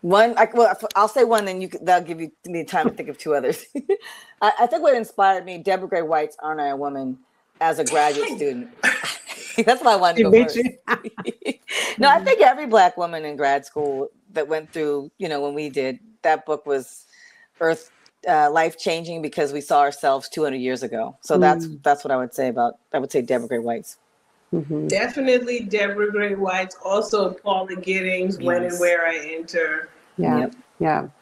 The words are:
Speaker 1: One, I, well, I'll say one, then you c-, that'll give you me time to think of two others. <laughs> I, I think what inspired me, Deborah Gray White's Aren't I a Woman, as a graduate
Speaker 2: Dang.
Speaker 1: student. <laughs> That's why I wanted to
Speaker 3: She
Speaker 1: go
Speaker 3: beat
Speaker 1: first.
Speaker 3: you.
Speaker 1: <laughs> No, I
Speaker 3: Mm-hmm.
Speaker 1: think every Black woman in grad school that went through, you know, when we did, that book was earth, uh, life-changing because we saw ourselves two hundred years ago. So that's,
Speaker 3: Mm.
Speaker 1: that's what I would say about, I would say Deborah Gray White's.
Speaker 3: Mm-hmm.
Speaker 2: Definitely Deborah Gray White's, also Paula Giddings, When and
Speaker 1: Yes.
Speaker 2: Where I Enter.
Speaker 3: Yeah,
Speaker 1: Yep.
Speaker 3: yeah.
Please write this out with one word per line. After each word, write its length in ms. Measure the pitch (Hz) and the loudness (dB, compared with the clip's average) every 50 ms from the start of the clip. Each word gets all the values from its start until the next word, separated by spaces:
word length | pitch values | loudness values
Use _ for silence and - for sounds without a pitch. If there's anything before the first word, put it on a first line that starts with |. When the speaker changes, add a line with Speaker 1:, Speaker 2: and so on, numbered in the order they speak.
Speaker 1:
One, 320 | - 175 185 202 220 233 233 - | 0 4 4 6 6 4 4 2
I, 120 | 226 220 - | 2 2 4
well, 220 | 240 233 208 185 - - 214 - | 4 4 4 4 0 -6 -4 0
I'll 120 | 190 208 220 | 2 2 2
say 140 | - 277 240 | 4 2 2
one, 220 | 233 233 214 202 | 4 4 2 0
then 160 | 196 185 185 | 0 -6 -6
you 80 | 190 180 | -8 -8
c-, 80 | - 170 | -10 -8
that'll 240 | 160 175 180 180 180 156 | 2 2 2 2 2 -2
give 120 | 170 165 | -10 -10
you 120 | 165 156 _ _ _ | -10 -12 _ _ _
me 180 | 175 180 170 160 | -10 -8 -8 -8
time 240 | 160 - 180 156 220 | -4 -4 -2 -2 -2
to 40 | - | -4
think 160 | - 147 151 | -4 -12 -12
of 80 | 139 - | -12 -10
two 180 | - 165 151 | -4 -2 -2
others. 300 | 190 240 247 - - - - _ 285 285 - 381 480 - | 0 0 -2 -2 -4 -6 -10 _ -10 -2 -2 -4 -4 -4
<laughs> 380 | - - - - - - _ | -14 -20 -20 -20 -20 -8 _
I, 100 | - 214 - - | 2 2 4 4
I 60 | 233 240 | 2 0
think 140 | 277 339 | 2 2
what 140 | 311 311 269 | 2 4 2
inspired 500 | 240 220 214 - - 196 196 190 185 175 | 2 0 -6 -2 2 2 4 2 2 -2
me, 120 | 185 185 175 | -10 -14 -8
Deborah 280 | 151 196 190 185 185 185 | -2 -2 -2 -2 -2 -4
Gray 140 | 196 175 | -4 -2
White's 340 | 165 156 165 156 151 151 - - | -2 0 0 0 -2 -2 -8 -10
Aren't 200 | - 156 156 156 | -8 -8 -6 -4
I 80 | 147 139 | -4 -4
a 60 | 139 | -4
Woman, 420 | 139 143 143 139 135 135 131 131 131 _ _ _ _ _ _ _ _ | -4 -6 -6 -6 -6 -6 -8 -8 -10 _ _ _ _ _ _ _ _
as 180 | 160 165 160 139 | -2 -2 0 0
a 40 | 156 | -2
graduate 420 | 123 151 156 147 151 147 143 143 - | -2 2 2 2 2 2 0 -2 -4
Speaker 2:
Dang. 80 | 254 196 | -4 -4
Speaker 1:
student. 320 | 151 143 131 123 123 - - - - - - - - - - - - - - - - - - - | -4 -4 -4 -6 -10 -12 -12 -2 -2 -2 -2 -2 -6 -8 -10 -12 -14 -18 -18 -16 -16 -10 -4 0
<laughs> 80 | 220 | 2
That's 180 | - 247 269 339 | 2 2 4 4
why 100 | 247 220 | 4 4
I 20 | 196 | 6
wanted 180 | 240 233 - | 4 2 4
to 40 | - | 4
Speaker 3:
She 40 | 226 | 4
Speaker 1:
go 80 | 196 | 6
Speaker 3:
beat 120 | 190 226 247 233 | 8 6 6 4
Speaker 1:
first. 40 | - 233 247 254 - - _ - 220 - - 220 _ - 185 - - _ - | 0 -2 -2 -2 -4 -8 _ -4 -4 -4 -4 -14 _ -10 -10 -10 -10 _ -8
Speaker 3:
you. 80 | - - _ _ - | -8 -8 _ _ -10
Speaker 1:
<laughs> 320 | - - - - - - | -6 -6 -6 -6 -2 2
No, 100 | 226 277 | 4 6
I 60 | 277 | 6
Speaker 3:
Mm-hmm. 100 | 330 - | 6 4
Speaker 1:
think 160 | - 523 427 | 2 4 8
every 240 | 415 269 269 277 302 | 8 6 6 4 -2
Black 320 | 262 220 220 185 180 - - | 2 6 6 6 6 4 0
woman 260 | 175 170 170 160 156 | -6 -6 -4 -6 -8
in 120 | 151 147 135 | -8 -6 -2
grad 280 | 147 139 139 139 135 | 0 2 2 0 -2
school 440 | - _ 151 147 143 139 135 139 - _ _ _ _ | -6 _ -4 -2 -2 -2 -2 -4 -6 _ _ _ _
that 160 | - 160 151 139 | -4 -4 -2 -2
went 240 | 156 156 156 156 - | -2 -4 -6 -8 -6
through, 380 | 170 156 147 147 143 139 143 _ _ | -4 -2 -2 -2 -4 -4 -10 _ _
you 100 | 190 175 | -6 -4
know, 120 | 151 143 | -4 -4
when 120 | 143 143 143 | -4 -4 -4
we 160 | 147 151 147 | -6 -8 -6
did, 300 | 131 139 135 131 131 127 _ - _ _ - | -4 -4 -2 -2 -4 -8 _ -20 _ _ 0
that 220 | 170 156 - - | 0 0 0 0
book 200 | - 151 147 - | -4 -6 -4 -2
was 400 | 147 143 135 127 - - - - _ _ _ - - _ _ _ _ _ _ | -2 -4 -4 -4 -8 -18 -20 -20 _ _ _ -20 -20 _ _ _ _ _ _
earth, 320 | 170 165 160 160 - - _ _ _ _ _ _ - 185 | 0 0 0 0 -4 -20 _ _ _ _ _ _ -2 0
uh, 220 | 175 151 151 147 | 2 4 4 4
life-changing 680 | 147 165 165 165 170 - - 196 165 165 170 160 170 165 | 4 2 2 2 -2 -4 -4 -4 -4 -4 -4 -8 -10 -8
because 320 | 156 151 - - 156 139 139 | -8 -6 -2 -2 -2 -2 -2
we 80 | 147 | -6
saw 200 | 139 - 165 147 | -4 2 4 4
ourselves 460 | 143 139 143 - - 147 135 - 160 - | 4 4 0 -2 0 0 0 0 -2 -8
two 160 | - - 156 | -4 -2 -2
hundred 140 | 147 131 131 | -2 -2 -4
years 240 | 123 127 127 - | -4 -4 -4 -4
ago. 340 | 135 113 - 113 113 - - _ | -6 -6 -6 -6 -6 -6 -8 _
So 160 | - - 160 180 | -4 0 2 4
that's, 300 | 180 151 151 170 165 160 | 6 4 4 2 -2 -8
Speaker 3:
Mm. 160 | 156 143 - | -12 -4 0
Speaker 1:
that's 200 | 143 143 143 - | 0 0 0 0
what 80 | 139 | -2
I 60 | 135 127 | -2 -2
would 160 | 127 120 - | -2 -4 -4
say 140 | - 131 127 | -4 -2 -2
about, 300 | 117 123 120 120 120 _ _ _ - | 0 0 0 -2 -2 _ _ _ -4
I 60 | 151 | -4
would 120 | 127 131 | -4 0
say 100 | - 147 | -2 -2
Deborah 260 | 123 117 131 123 120 113 | 0 0 -2 -2 -2 -2
Gray 120 | 127 117 | -6 -4
White's. 380 | 113 117 117 113 - - - _ _ _ _ _ _ _ _ _ _ _ - | -4 -4 -6 -6 -8 -14 -20 _ _ _ _ _ _ _ _ _ _ _ -6
Speaker 3:
Mm-hmm. 320 | 170 151 139 156 151 156 151 | -6 -4 -4 -6 -4 -2 -2
Speaker 2:
Definitely 720 | 175 196 220 247 247 285 269 262 254 247 247 240 247 240 | -2 -2 -2 -2 -4 -2 0 2 2 2 2 0 -4 -6
Deborah 500 | 214 196 190 208 202 202 196 208 208 208 | -4 -2 -2 0 0 0 0 -2 -2 0
Gray 240 | 208 208 202 202 196 | 0 -2 -2 -2 -2
White's, 400 | 190 196 185 185 185 190 190 - - - | -2 -2 -2 -2 -2 -4 -6 -10 -12 -6
also 460 | 185 196 208 220 214 - 208 196 180 180 | -2 -2 -2 -2 0 0 0 0 0 -2
Paula 420 | - _ 202 190 185 185 190 185 | -6 _ -2 -2 -2 -2 -6 -8
Giddings, 640 | 185 180 185 190 190 185 185 185 185 180 190 196 170 | -10 -6 -4 -4 -2 -2 -2 -2 -2 -2 -2 -4 -2
When 200 | - 175 175 175 | -2 0 0 0
and 140 | 180 180 | 0 -2
Speaker 1:
Yes. 80 | 175 175 | -2 0
Speaker 2:
Where 280 | 175 175 175 170 170 165 | 2 2 2 2 0 0
I 100 | 165 165 | -2 -4
Enter. 720 | 147 151 160 165 165 - - 170 165 156 156 156 - - _ _ _ _ _ - | -8 -8 -10 -10 -10 -4 -2 -2 -2 0 -2 -6 -8 -12 _ _ _ _ _ -4
Speaker 3:
Yeah, 240 | 175 165 151 147 | -2 0 0 0
Speaker 1:
Yep. 140 | - - - - - _ _ _ | -2 -4 -8 -12 -20 _ _ _
Speaker 3:
yeah. 280 | 170 160 151 151 139 135 _ _ | -2 0 0 0 -2 -6 _ _